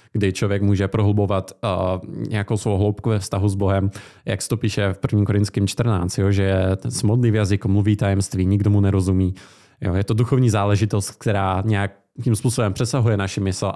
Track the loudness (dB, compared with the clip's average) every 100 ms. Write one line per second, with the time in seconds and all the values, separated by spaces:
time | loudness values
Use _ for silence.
0 | _ -2 -2 0 -2 0 2 2 0 0
1 | 2 2 2 0 -4 -6 -4 -2 -2 -4
2 | -6 -8 -6 -4 -2 -4 -2 0 0 0
3 | -2 -2 -2 0 0 0 0 2 0 -4
4 | -14 -12 -6 -6 -4 -2 -2 0 -2 -2
5 | 0 0 2 2 0 0 -2 0 0 0
6 | -2 0 2 2 2 2 2 -2 -4 -2
7 | 0 2 2 2 2 0 2 2 2 2
8 | 2 0 0 -2 0 2 2 2 2 2
9 | 2 2 0 -2 -12 -20 _ _ -4 -2
10 | 0 0 0 2 2 2 2 2 0 -2
11 | -4 -6 -2 0 0 0 0 0 -2 -6
12 | _ -6 -2 0 0 0 -2 -2 -2 0
13 | 0 0 -2 -2 -4 -2 -4